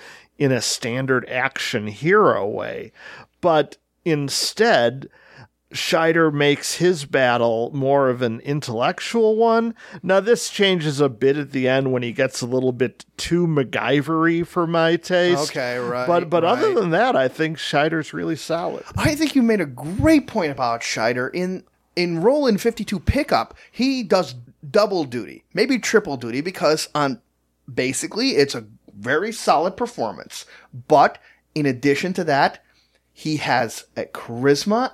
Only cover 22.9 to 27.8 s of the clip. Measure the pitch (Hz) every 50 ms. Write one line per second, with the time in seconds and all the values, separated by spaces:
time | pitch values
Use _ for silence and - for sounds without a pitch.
22.9 | 208 170 - - - 269 - - - 113 110 - - - - _ _ - 240 269
23.9 | 269 254 233 165 202 185 175 123 127 - - - - _ - 143 127 214 208 208
24.9 | 196 175 151 131 120 120 101 69 65 - _ _ - 170 226 254 269 220 - -
25.9 | - 220 - 165 139 127 120 117 113 135 151 190 185 - 180 147 156 160 - -
26.9 | - 151 147 135 127 - _ _ _ _ _ _ _ _ _ - 123 131